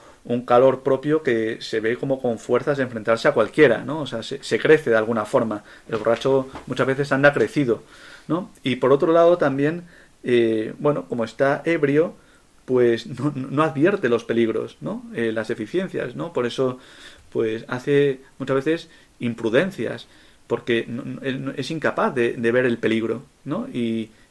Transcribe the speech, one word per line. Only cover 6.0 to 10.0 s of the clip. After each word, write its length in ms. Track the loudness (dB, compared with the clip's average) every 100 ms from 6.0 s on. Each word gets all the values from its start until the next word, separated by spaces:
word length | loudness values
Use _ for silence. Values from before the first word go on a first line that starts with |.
| 0 2 2 0 0 -10 -8
muchas 200 | -2 0
veces 260 | 0 0
anda 200 | 2 4
crecido, 500 | 4 0 0 0 -2 -4 -20 -20 -18 -6
¿no? 240 | -4 -6 -8
Y 140 | -4 0
por 160 | 4
otro 200 | 4 4
lado 260 | 6 6 4
también, 460 | 2 0 -2 -2 -10 -20